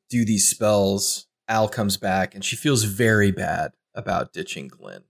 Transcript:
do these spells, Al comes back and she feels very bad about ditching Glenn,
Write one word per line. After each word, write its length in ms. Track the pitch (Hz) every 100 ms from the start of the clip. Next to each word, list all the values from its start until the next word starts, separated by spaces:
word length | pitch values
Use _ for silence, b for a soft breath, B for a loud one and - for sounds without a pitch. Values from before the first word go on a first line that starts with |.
| -
do 160 | 120
these 240 | 113 104 -
spells, 760 | - 107 104 98 98 - - - _ -
Al 200 | 113 107
comes 280 | - 101 98
back 380 | 98 92 92
and 100 | 98
she 120 | - 123
feels 280 | 147 131
very 460 | 107 98 113 107 101
bad 420 | 92 92 82 76 - _
about 380 | - - 87 -
ditching 360 | 82 - - 69
Glenn, 340 | - 50 50 _